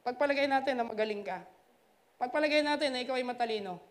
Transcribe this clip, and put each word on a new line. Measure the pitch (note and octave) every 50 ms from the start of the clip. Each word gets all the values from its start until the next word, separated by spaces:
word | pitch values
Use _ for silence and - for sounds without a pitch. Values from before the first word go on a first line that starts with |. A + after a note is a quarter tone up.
Pagpalagay | _ B3 B3 B3 C#4+ C#4+ C#4+ C#4 C#4 C#4+
natin | C4+ C4+ C4 C#4 C4+ B3
na | A#3 A3
magaling | A3+ G#3 A3 A3 G#3+ G3+
ka. | G3+ G3 F#3 F3+ F3 - - - _ _ _ _ _ _ _ _ _ _ _
Pagpalagay | _ B3 B3+ - D#4 D4+ D4+ D4 D4+ D4
natin | D4 D4 C#4+ D4+ C#4+ C4
na | B3+ B3
ikaw | B3 C4 B3+
ay | B3+ A#3+
matalino. | A3 A#3 A#3+ A#3 A3 G#3+ G3+ F#3+ F3+ F3 - -